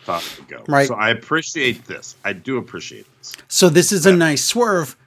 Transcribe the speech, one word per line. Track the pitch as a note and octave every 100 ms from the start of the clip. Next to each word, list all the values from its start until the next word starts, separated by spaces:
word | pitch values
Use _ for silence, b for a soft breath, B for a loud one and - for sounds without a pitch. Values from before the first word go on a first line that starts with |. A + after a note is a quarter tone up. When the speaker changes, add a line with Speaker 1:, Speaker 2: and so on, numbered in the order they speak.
| -
Speaker 1:
thought | E2+
it | - -
would | -
go. | - -
Speaker 2:
Right. | C#3+ C#3
Speaker 1:
So | G#2+
I | G#2+
appreciate | A#2 - D#3+ - D#3+ C3 - -
this. | F2+ - -
I | G2+
do | F#2+ - B2+
appreciate | - E2 - - - _
this. | - B B
Speaker 2:
So | - F#3
this | D#3 E3+
is | G3+ F#3+
a |
Speaker 1:
Yeah. | F3+
Speaker 2:
nice | D#3+ C#3+ -
swerve, | A#3 A#3 F#3 C#3+ -